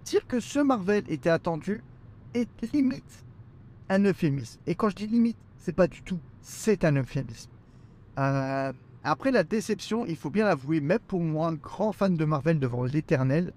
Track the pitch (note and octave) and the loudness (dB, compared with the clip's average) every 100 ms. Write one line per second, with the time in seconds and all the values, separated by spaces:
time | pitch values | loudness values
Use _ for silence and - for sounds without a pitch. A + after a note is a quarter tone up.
0 | - F#4+ - B3 - C#4 C#4+ B3 F3+ G#3 | 0 -2 0 -4 -2 0 2 2 2 0
1 | - D3+ E3+ E3 F3 D#3+ D3 G#3+ - - | 0 -2 2 2 0 -4 -4 -6 -8 -20
2 | - - - A#3+ A#3 - A3+ D4 C4+ - | -20 -20 -6 -4 -4 -4 -2 2 2 0
3 | - - - - - - - - - F#3+ | -12 -20 -20 -20 -20 -20 -20 -20 0 4
4 | G3+ F#3 D#3+ C#3 A2+ - - E3 A3 F#3 | 4 4 2 0 -6 -10 -6 0 0 0
5 | G#3+ A#3 A#3 A3 - - - E3 F3+ - | 0 2 2 0 -14 -10 -6 2 2 2
6 | - F3+ - - - - - G3+ E3+ C#3 | -8 -8 -8 -20 -18 -4 0 2 4 2
7 | B2+ C#3+ C3+ A2+ - - - - - - | 0 -4 -6 -12 -18 -20 -20 -20 -20 -20
8 | - - C#3 C#3 C3+ C3+ C3+ C3 - - | -14 -2 0 0 0 -2 -4 -6 -16 -8
9 | C#3 D3+ C4+ B3 D#3+ A3 - G#3+ - A3 | -2 0 2 2 2 -2 -2 -4 -2 -4
10 | A#3 D#3+ D3+ F3+ G#3+ D#3 C3 D#3+ C#3+ G#3+ | -2 -4 -2 0 2 2 0 0 2 0
11 | - F#3+ E3 D#3 E3 D#3 - - G#3+ F#3+ | 0 -2 -2 0 -2 -4 -10 -4 -4 0
12 | G3 E3+ D#3 D3+ C#3 D#3+ C3 A#2+ B2+ D3+ | 0 2 2 0 2 2 0 -2 -2 -2
13 | - D3 C3 D3 F3+ | 0 2 2 2 0